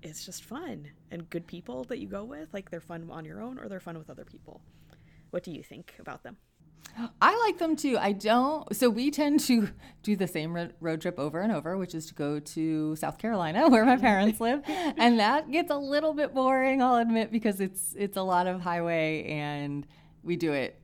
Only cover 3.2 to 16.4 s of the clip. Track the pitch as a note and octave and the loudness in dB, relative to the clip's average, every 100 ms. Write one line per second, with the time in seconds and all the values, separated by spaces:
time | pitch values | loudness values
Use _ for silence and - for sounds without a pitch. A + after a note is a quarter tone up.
3.2 | D#3 F3+ A3+ B3+ A3 F#3+ F3 E3 D#3 C#3 | -14 -12 -12 -12 -12 -12 -12 -14 -14 -18
4.2 | - - - - - - - - - - | -18 -20 -20 -20 -20 -20 -20 -20 -20 -20
5.2 | - F3+ F3+ D3+ - - F3 - - C3 | -10 -8 -8 -14 -14 -20 -20 -18 -16 -14
6.2 | A#2+ G3 _ _ _ _ - - A#3 - | -16 -20 _ _ _ _ -18 -12 -12 4
7.2 | B3+ G#4+ A4+ F4+ E4 D#4 C#4+ A#3 G3+ G3+ | 4 6 2 2 0 0 2 2 2 0
8.2 | G#3 A#3 C4 D#4 - G#3+ B3 G#3+ C4+ C#4+ | 4 4 4 -2 -6 2 2 4 0 0
9.2 | D4 D4 - A#3+ G3+ - - - - G3+ | 2 2 4 2 2 -4 -20 -10 -2 0
10.2 | F3+ D#3+ D#3 E3+ E3+ - E3 D#3+ F3 F3 | 0 -2 -4 -6 -8 -6 -4 -2 -4 -4
11.2 | D3 D#3 G#3 F3 D#3+ F#3+ F3+ D#3+ D#3 - | -4 -2 -2 -2 -2 -4 -4 -6 -10 -6
12.2 | D3 D3+ D3+ - D#3+ D#3 D#3 D#3 D3 C#3+ | -4 -4 -6 -4 -2 0 -2 -2 -6 -4
13.2 | A3 G#3+ E3 F3+ D#4 A#3+ A#3 B3 B3+ G3+ | -4 -2 0 4 8 8 8 6 6 6
14.2 | G#3 G#3+ A3+ C#4+ C#4+ F#4+ E4 - A#3+ A#3 | 4 2 0 -2 -2 -2 -2 4 6 6
15.2 | G#3 C#4+ D4+ D4+ E4+ C#4+ C#4 D4 D#4 D4 | 4 2 0 -2 0 -2 0 0 0 0
16.2 | D4 C4+ | -2 2